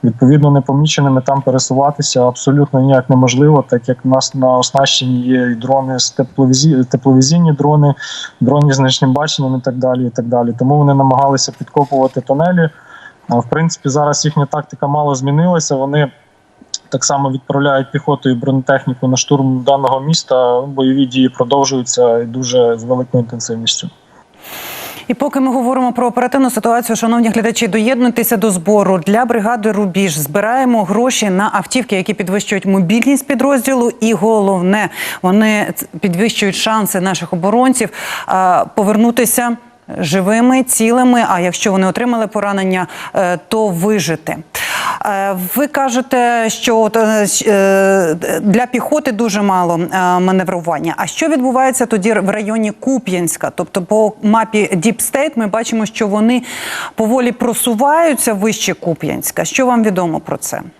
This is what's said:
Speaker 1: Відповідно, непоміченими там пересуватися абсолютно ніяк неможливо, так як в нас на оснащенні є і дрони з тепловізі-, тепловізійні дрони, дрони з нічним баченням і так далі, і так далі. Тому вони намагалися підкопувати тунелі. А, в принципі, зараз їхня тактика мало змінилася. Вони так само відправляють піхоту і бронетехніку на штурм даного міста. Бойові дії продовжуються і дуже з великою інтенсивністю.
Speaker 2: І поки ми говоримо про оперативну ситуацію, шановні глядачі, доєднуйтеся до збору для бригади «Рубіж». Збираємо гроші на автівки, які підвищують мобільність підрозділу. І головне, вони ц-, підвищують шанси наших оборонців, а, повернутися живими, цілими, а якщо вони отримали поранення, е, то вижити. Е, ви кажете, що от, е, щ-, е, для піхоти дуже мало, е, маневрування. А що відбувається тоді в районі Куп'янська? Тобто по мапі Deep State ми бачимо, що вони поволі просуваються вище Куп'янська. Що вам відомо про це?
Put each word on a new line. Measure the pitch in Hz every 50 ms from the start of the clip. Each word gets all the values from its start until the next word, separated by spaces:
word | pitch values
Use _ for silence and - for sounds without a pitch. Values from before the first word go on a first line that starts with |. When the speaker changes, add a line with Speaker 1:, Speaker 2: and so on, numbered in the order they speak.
| -
Speaker 1:
Відповідно, | 120 113 - 135 127 147 151 147 147
непоміченими | 143 139 131 - 135 143 151 156 - - 143 139 131 131
там | 127 - 139 135
пересуватися | 127 135 127 131 127 - 131 131 139 143 147 - 147 - - 127 123 123
абсолютно | 123 - - 139 135 147 143 139 - 135
ніяк | 131 139 135 131 123 -
неможливо, | 131 127 131 127 123 127 147 151 156 139 127 -
так | - 120 - -
як | 123 - -
в | 131
нас | 131 131 131 - -
на | 135 127 127 127 127
оснащенні | 123 - - 135 139 135 - - 131 127 127 123
є | 123 127 131 127
і | 123 123 120
дрони | 113 117 131 135 135 131 131 131 127
з | 120 -
тепловізі-, | - - 131 123 - - 135 127 131 131 143 160 147 131 127
тепловізійні | 123 - 127 - 135 131 131 131 135 160 175 170 160
дрони, | 147 139 143 147 151 151 147 143 139 - - - - - - - - _
дрони | - 117 139 147 147 147
з | 135 131
нічним | 135 131 131 - 143 131
баченням | 127 139 151 151 - - 139 131 131 131
і |
так | 123 135 120
далі, | 127 127 127 127 127 127
і | 120
так | 113 - 117
далі. | 117 123 120 120 120 113 120
Тому | 127 131 143 147
вони | 147 143 139
намагалися | 135 139 135 131 131 139 139 139 131 - - - -
підкопувати | - - - 151 143 - 139 135 131 131 - -
тунелі. | 120 - 135 143 160 175 185 175 165 156 - - - - - - - - _ _ _ -
А, | 120
в | 120 120 -
принципі, | - 151 165 165 - - _ 143
зараз | 131 151 147 147 143 - -
їхня | 151 151 160 143
тактика | - - 151 143 _ - - -
мало | 139 143 151 147 147 139
змінилася. | 127 131 139 143 151 170 180 175 165 156 - 147
Вони | 131 135 139 143 151 147 131 - _ _ _ _ _ _ _ _ _ - _ - - _ _
так | - 127 -
само | - 147 139 139 135
відправляють | 131 131 _ - - 127 143 143 139 135 135 -
піхоту | - 147 - - 147 135 - 131
і | 127
бронетехніку | 120 120 135 135 135 127 - 139 135 - - 123 - - 127
на | 131
штурм | 123 - - 147 139 135 135 131 127 123
даного | 127 139 139 139 127 131 135
міста. | 135 151 165 156 - - 135 127 127 123 123 123
Бойові | 131 143 139 131 131 131 135 139 139
дії | 123 123 131 131 127
продовжуються | 127 - 127 120 139 139 139 135 135 131 120 - - 123 123 120 117 117
і | 120
дуже | 117 117 127 127 123 123 127 120 117 117 113
з | 113
великою | 120 127 127 127 127 - 123
інтенсивністю. | 117 226 - 117 - - 117 - 226 226 - - - 175 - _ _ _ _ - _ _ _ _ - - - - - - - - - - - - - -
Speaker 2:
І | 247
поки | - 269 294 - 269
ми | 262 262
говоримо | 233 269 240 240 262 262 254 247
про | 233 247 247
оперативну | 240 - 247 247 247 247 277 269 247
ситуацію, | - 220 208 233 233 240 240 - 226
шановні | 202 - 226 233 240 240 226
глядачі, | - 226 202 226 226 - 240 214
доєднуйтеся | 170 226 214 233 269 233 247 247 240 - 233 - 240
до | 202 208 220
збору | 190 180 165 196 214 208 202 185 190 185
для | 156 196 202 226 254
бригади | 226 247 233 196 220 247 240 202 220
«Рубіж». | 208 196 208 190 165 190 196 190 151
Збираємо | 151 147 139 151 196 202 220 240 262 262 254 240 226 202
гроші | 165 208 214 240 262 247 - 220 202
на | 185 185 208 214
автівки, | - 202 180 - - 254 233 - 208
які | 185 185 - 202
підвищують | - 202 175 190 208 202 - 208 190 -
мобільність | 190 196 190 180 165 214 233 - 262 285 262 -
підрозділу. | - 285 226 269 277 285 262 220 269 269 254 240 233 - -
І | 220 226 226
головне, | 170 185 220 226 214 196 196 196 180 175 180 196 214 208 165 - - - - - -
вони | - 180 185 208 220 214 214 208 202 - 170
ц-, | - - - - 160
підвищують | - 190 170 170 214 226 - - 208 196 185
шанси | - - 220 220 220 202 - - 190
наших | 175 190 185 - 175 -
оборонців, | - 175 160 202 214 240 254 262 247 - 220 196 - - - - - - -
а, | - - 185 185 185 180 - - - -
повернутися | - 208 196 214 208 226 233 233 247 240 202 - - 240 240 233 233 - - _ _ _ - - -
живими, | 185 151 156 190 180 190 214 226 240 254 262 262
цілими, | 254 254 - - 226 226 233 247 254 254 247 240 226 -
а | 190 175
якщо | 175 180 175 - - 220
вони | 190 190 190
отримали | 190 180 - 240 247 240 226 220
поранення, | 202 - 214 202 202 202 196 190 185 185 185 180 - - - - - -
е, | - 196 175 180 175 - _
то | - 220 220 208
вижити. | 180 165 175 208 214 208 151 147 165 156 - - - - 160 _ _ - - - - - - - - - -
Е, | - 196 196 196 196 196 180 185 180 -
ви | 226 294
кажете, | 285 - 285 269 269 226 254 247 254 - 247 240 240 240 233 226 220
що | 208 - - 247 233 220
от, | 220 214 214
е, | 226 226 214 220 220 208
щ-, | 190 - - - 226
е, | 208 196 196 196 196 196 196 196 196 196 180 165 156 170 170 - 147 165
для | - 208 185 226 247
піхоти | 240 247 240 - - 302 302 302 269
дуже | 226 196 233 226 185 214
мало, | 208 202 185 185 180 170 170 165
е, | 175 - - 190 185 180 180 180
маневрування. | 185 185 190 190 185 175 185 175 165 170 165 147 156 165 -
А | - 190
що | 180 - - 311 320
відбувається | 311 277 247 262 240 262 262 262 247 - 247
тоді | 226 226 214 180 226
в | 220 208 190 190
районі | 202 214 214 202 220 226 220 208
Куп'янська? | 208 - - 262 269 254 - - 185 175 170 160 - - - 139 -
Тобто | - 180 170 _ 196
по | 180 - 214 214 220 214 214 -
мапі | - 208 208 226 220 220 214 214 202 -
Deep | 196 175 156 226 226
State | - - - - 269 285 320 311
ми | 233 220
бачимо, | 202 185 220 233 - 233 226 220
що | 190 - - 226 202
вони | 196 214 214 226 247 247 247 - - - - - - - - - -
поволі | - 226 214 240 262 247 240
просуваються | 233 240 - 233 226 - - 247 233 208 269 285 302 330 339 330 285 - - 240
вище | 220 196 196 220 214 - - - 175
Куп'янська. | - - 175 160 - - 151 143 127 - - - - 165
Що | 160 - - 262
вам | 254 247 233
відомо | 220 214 190 180 180 170 156 147
про | - - 151
це? | - - - - 107 - - -